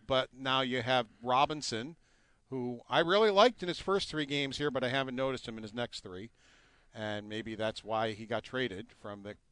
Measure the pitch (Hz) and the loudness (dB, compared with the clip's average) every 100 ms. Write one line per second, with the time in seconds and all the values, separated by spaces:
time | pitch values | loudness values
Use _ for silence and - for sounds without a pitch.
0 | - 131 127 127 135 131 131 127 117 131 | 0 2 2 -2 0 2 2 0 2 2
1 | 113 - 120 127 147 156 - 110 135 170 | 2 -4 2 4 4 2 -4 -4 -6 -12
2 | _ _ _ _ - 131 123 120 - 131 | _ _ _ _ -10 -6 -6 -6 0 2
3 | 165 196 220 196 240 226 180 165 - 196 | 4 6 6 8 6 6 -4 -4 0 0
4 | - 151 143 143 139 123 147 131 123 135 | 0 -4 -2 0 -2 0 -2 0 0 0
5 | 131 127 135 127 - 113 110 117 120 - | -2 -2 -2 -2 -6 -10 -8 -4 -6 -6
6 | 101 92 113 _ _ - _ _ _ 113 | -12 -12 -12 _ _ -20 _ _ _ -8
7 | 107 104 104 107 110 107 110 110 101 110 | -4 -4 -6 -6 -6 -4 -4 -4 -4 -2
8 | 113 107 110 110 - 127 123 95 113 - | 0 -4 -4 -6 -4 -4 -4 -4 -12 -14
9 | 107 101 101 104 _ | -12 -12 -12 -14 _